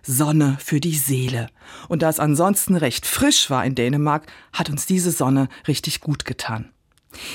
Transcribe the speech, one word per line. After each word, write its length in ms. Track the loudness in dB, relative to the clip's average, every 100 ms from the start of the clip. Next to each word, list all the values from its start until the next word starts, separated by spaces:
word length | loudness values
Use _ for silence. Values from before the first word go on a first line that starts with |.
Sonne 520 | -4 0 2 4 4 0
für 160 | -2 -2
die 160 | 0 -2
Seele. 520 | -2 -2 -2 -4 -6 _ -20 -18 -6
Und 120 | 0
da 60 | 0
es 140 | 2
ansonsten 560 | 2 4 2 2 2 2
recht 280 | 2 -2 -4
frisch 440 | 0 2 4 2
war 160 | 0 0
in 100 | 0
Dänemark, 520 | 0 2 2 0 -4 -20 -12
hat 160 | -6 -4
uns 160 | -4 0
diese 260 | 0 0
Sonne 380 | 0 2 2 0 -4 -4
richtig 320 | -2 -2 -6
gut 240 | -4 -4
getan. 480 | -6 -8 -6 -8 -10 _ _ _ _ -18 -14